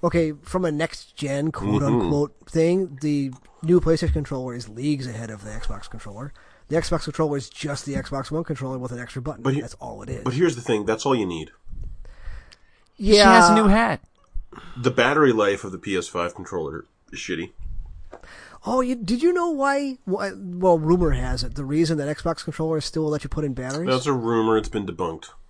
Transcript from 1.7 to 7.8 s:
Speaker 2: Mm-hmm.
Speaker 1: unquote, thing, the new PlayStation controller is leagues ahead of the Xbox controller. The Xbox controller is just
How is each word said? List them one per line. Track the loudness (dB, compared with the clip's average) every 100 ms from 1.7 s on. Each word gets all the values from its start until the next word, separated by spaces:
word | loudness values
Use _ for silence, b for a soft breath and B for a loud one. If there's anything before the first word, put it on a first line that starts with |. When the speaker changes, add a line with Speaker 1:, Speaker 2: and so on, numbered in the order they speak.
| 0
Speaker 2:
Mm-hmm. | 2 2
Speaker 1:
unquote, | 2 2 0 -4 -4
thing, | 2 2 2 -2 -4
the | -2 -2 -2 -8 -20 _
new | 4 4
PlayStation | 6 2 2
controller | 0 -2 -6 -6
is | -8 -12
leagues | -6 -2 -2 -4
ahead | -8 -10
of | -12
the | -10
Xbox | -6 -4 -6 -8
controller. | -12 -12 -12 -14 -14 b b b
The | -2
Xbox | 0 -2
controller | -2 -2 0 -2
is | -6
just | -10 -8 -6